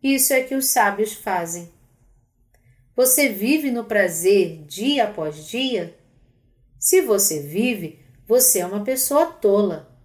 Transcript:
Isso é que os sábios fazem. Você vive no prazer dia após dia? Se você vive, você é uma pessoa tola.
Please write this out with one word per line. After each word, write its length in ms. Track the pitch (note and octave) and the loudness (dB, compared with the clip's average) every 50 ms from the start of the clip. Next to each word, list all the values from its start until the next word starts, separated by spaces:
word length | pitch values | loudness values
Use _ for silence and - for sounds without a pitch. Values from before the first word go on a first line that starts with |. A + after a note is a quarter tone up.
Isso 300 | - C4+ C4+ C4+ C4 - | 2 0 2 2 2 2
é 100 | C4+ C4 | 2 0
que 120 | B3+ - C4+ | 0 0 -4
os 120 | C4+ C4 | -2 -2
sábios 460 | - - B3+ G#3+ G3+ G3 G3+ A3 G#3+ | 0 2 2 2 2 2 0 -4 -4
fazem. 580 | - - - G#3 F#3+ F3+ E3+ E3 E3+ F3 E3+ E3+ _ _ _ _ _ _ _ _ _ _ _ _ _ _ _ _ _ _ _ _ _ _ _ _ _ | -4 -10 -6 -4 -4 -4 -4 -6 -8 -12 -12 -16 _ _ _ _ _ _ _ _ _ _ _ _ _ _ _ _ _ _ _ _ _ _ _ _ _
Você 340 | - B3+ B3+ - D4+ C#4+ C4 | 2 4 4 4 4 4 2
vive 420 | G#3 G3 G#3 B3 D4+ D#4 D4 C#4 | 0 -2 0 0 0 0 0 -2
no 140 | A#3+ A#3 A3+ | -4 -4 -4
prazer 760 | - A3 G#3 F#3+ F3+ E3 D#3+ E3+ F#3 G3+ G3+ F3+ E3 D#3+ D#3+ D3+ | -2 0 0 0 0 -2 0 2 4 4 4 2 0 -4 -12 -16
dia 400 | - - F3+ A3 C4+ D4 C#4 A3+ | -16 -10 -4 -2 0 2 0 0
após 440 | G3+ G#3 F3 D#3+ D3+ D3+ D#3 D#3 - | -2 -2 -6 -8 -8 -8 -10 -14 -10
dia? 500 | - A#3+ C4+ C4 A#3+ F#3+ E3+ E3 - _ _ _ _ _ _ _ _ _ _ _ _ _ _ _ _ - | -6 -4 -4 -2 -2 -4 -6 -6 -12 _ _ _ _ _ _ _ _ _ _ _ _ _ _ _ _ -6
Se 240 | - - F4 F#4 | -2 2 2 2
você 380 | D#4+ B3 G#3 G3 G3 - D#3+ D3+ | 4 2 0 2 2 0 -2 -4
vive, 600 | C#3+ C#3+ D#3 G3 A#3+ B3+ A#3 G3+ E3+ D#3 - - - _ - - - | -8 -6 -4 -2 -2 0 -2 -4 -8 -12 -12 -16 -20 _ -20 -20 -4
você 340 | - A3 B3+ B3+ - - G3 | 0 2 4 4 4 2 0
é 60 | F3 | -2
uma 180 | F3+ G3 G#3 G#3 | -2 -4 -6 -4
pessoa 420 | A#3 C4 C4 - - C#4 D4 E4 | -4 -2 -2 -2 2 2 2 2
tola. 720 | E4 - - - G#3 G3 G3+ G3+ F#3 E3 D#3 - _ - _ _ | 2 -2 0 2 2 4 4 2 0 -2 -6 -12 _ -20 _ _